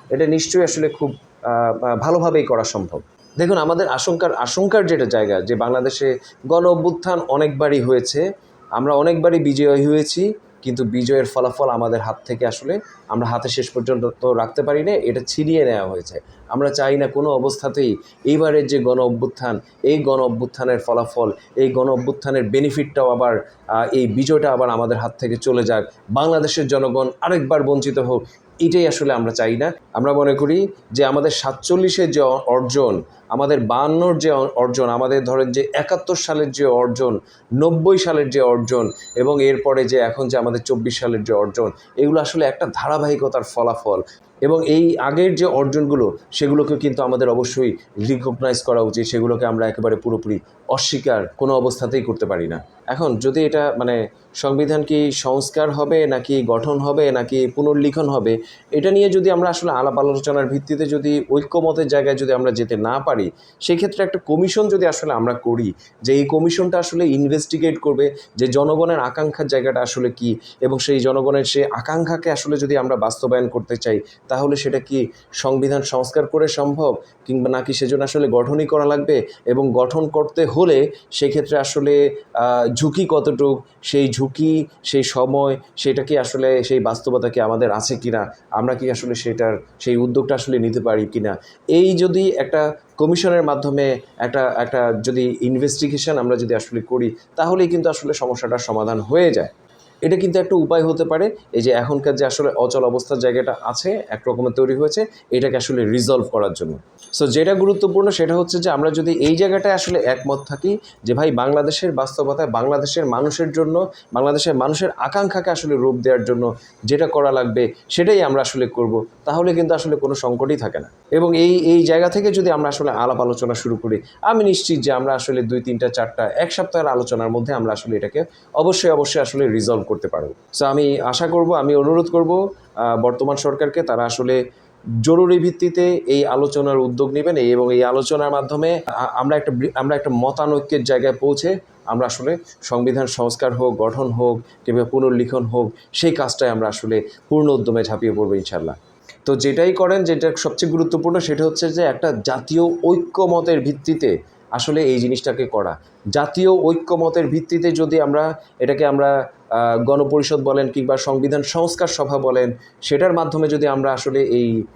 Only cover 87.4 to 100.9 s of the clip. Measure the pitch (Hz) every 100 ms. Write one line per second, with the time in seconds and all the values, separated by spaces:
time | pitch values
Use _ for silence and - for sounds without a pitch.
87.4 | 110 113 117 104 - 117 120 113 98 -
88.4 | - 104 123 127 127 117 123 117 120 113
89.4 | 113 107 - - 123 120 123 131 131 135
90.4 | 131 127 113 117 113 107 104 113 104 90
91.4 | - - - 160 190 180 180 175 190 -
92.4 | 135 156 151 151 _ - 151 175 185 175
93.4 | 151 143 143 139 139 123 - - 123 139
94.4 | 127 110 120 127 120 113 123 127 123 120
95.4 | 123 127 143 143 147 143 160 147 123 120
96.4 | 117 113 - 120 110 127 120 113 _ -
97.4 | 165 185 175 170 165 156 147 151 127 120
98.4 | 120 120 117 110 107 113 104 156 175 107
99.4 | 78 - _ _ _ - 202 190 190 185
100.4 | 185 185 143 165 160